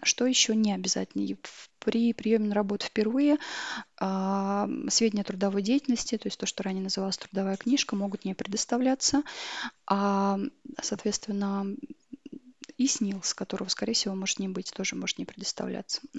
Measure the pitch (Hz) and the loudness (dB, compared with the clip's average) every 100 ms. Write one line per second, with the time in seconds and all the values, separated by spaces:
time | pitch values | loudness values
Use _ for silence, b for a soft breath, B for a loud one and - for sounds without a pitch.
0 | - - 247 247 - 220 214 190 185 185 | -2 2 2 4 4 4 2 2 0 -2
1 | 190 202 196 196 - - - _ - 226 | -2 -2 -4 -4 -10 -18 -20 _ -2 2
2 | 233 226 214 220 214 202 202 202 - - | 2 2 2 4 4 2 2 -2 -2 0
3 | 220 254 294 294 B B B 233 B - | 2 4 4 4 B B B -8 B -4
4 | 190 190 190 196 196 202 202 - - - | -2 0 2 2 2 0 0 -2 0 2
5 | 226 208 202 196 196 202 196 269 - 233 | 4 2 -2 0 0 2 2 2 2 0
6 | - 220 196 - - - 202 190 190 196 | 0 -2 -4 -4 -4 -4 -4 -2 -2 -2
7 | 196 - - - 196 190 - 277 - 202 | -2 -4 -4 -2 0 0 2 2 4 0
8 | 202 196 196 190 - 196 - 240 254 269 | 0 -2 -4 -4 -4 -2 0 2 4 4
9 | - 269 294 B B B B - - 196 | 4 4 2 B B B B -10 0 2
10 | 202 196 196 196 196 - - - - 202 | 4 4 4 2 -2 -6 -12 -8 -6 -2
11 | 208 202 - 202 196 196 196 202 - - | -2 -2 -2 -2 0 0 -4 -6 -10 -18
12 | _ - - - 254 - - - 262 - | _ -20 -16 -16 -18 -20 -18 0 0 2
13 | 202 196 - - 190 202 185 - 208 233 | 0 -2 -4 -4 -6 -4 -4 -2 0 0
14 | 208 190 190 - 190 185 - - - - | 0 -2 -2 -2 -2 -4 -6 -4 -4 -4
15 | 190 - - - - - 190 190 - - | -4 -4 -6 -6 -6 -4 -4 -6 -6 -8
16 | - | -8